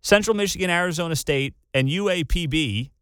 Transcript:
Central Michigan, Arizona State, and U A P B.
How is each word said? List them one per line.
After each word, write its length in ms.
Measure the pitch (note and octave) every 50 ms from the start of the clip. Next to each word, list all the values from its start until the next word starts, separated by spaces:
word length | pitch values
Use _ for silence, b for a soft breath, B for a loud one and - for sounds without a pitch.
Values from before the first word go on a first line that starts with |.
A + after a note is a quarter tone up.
Central 340 | - - G3+ G#3 G#3 G#3 A3+
Michigan, 340 | G#3 G3+ G3 - - F#3 F#3
Arizona 460 | E3+ F3 F3+ F3+ E3 D#3+ F3 E3 D#3+
State, 380 | C#3 - - D3 C#3 C3+ C3+ - _ _ _ _
and 160 | C3+ C3 C3+
U 200 | D3+ F#3 G#3 G3+
A 140 | F3+ F3+ D#3
P 240 | - - F3 E3+
B. 440 | D3+ B2+ D#3+ D3+ A#2+ G2+ G#2 B2+ C#3 _ _